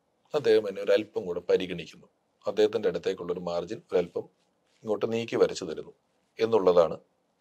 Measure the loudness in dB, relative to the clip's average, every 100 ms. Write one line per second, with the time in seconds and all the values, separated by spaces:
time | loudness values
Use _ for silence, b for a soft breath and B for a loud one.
0 | _ _ _ -2 4 4 2 -4 2 2
1 | 2 -6 -6 -6 0 0 0 -8 -12 -20
2 | _ _ _ _ -6 2 2 2 -2 -2
3 | -4 -6 -6 -6 -4 -6 -6 -12 _ -2
4 | -2 -8 -12 _ _ _ _ _ -6 -4
5 | -2 -4 -4 0 0 0 -10 -10 -14 _
6 | _ _ _ -4 0 4 4 6 4 0
7 | _ _ _ _